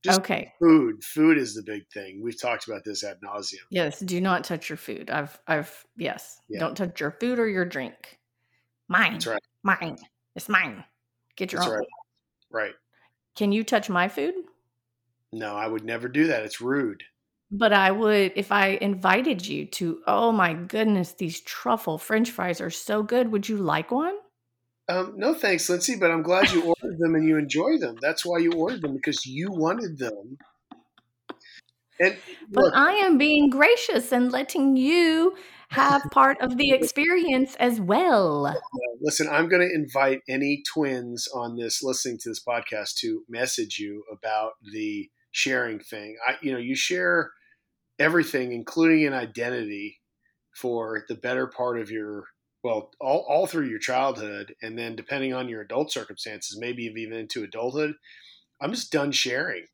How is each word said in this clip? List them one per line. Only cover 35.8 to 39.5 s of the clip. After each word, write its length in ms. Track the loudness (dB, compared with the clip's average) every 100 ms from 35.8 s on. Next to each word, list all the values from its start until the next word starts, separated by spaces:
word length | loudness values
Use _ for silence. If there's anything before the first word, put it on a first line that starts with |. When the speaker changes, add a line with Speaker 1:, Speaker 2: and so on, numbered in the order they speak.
| 4 4 4
Speaker 1:
<laughs> 40 |
Speaker 2:
part 280 | 6 6 4
of 160 | -2 2
the 140 | 4
experience 840 | 4 4 2 4 4 4 2 2 2
as 240 | 2 2
well. 680 | 2 4 6 6 4 2 0
Speaker 1:
Uh, 60 | -2 -8 -8 -8 -4
listen, 260 | -2 0 2
I'm 160 | 2
gonna 220 | 4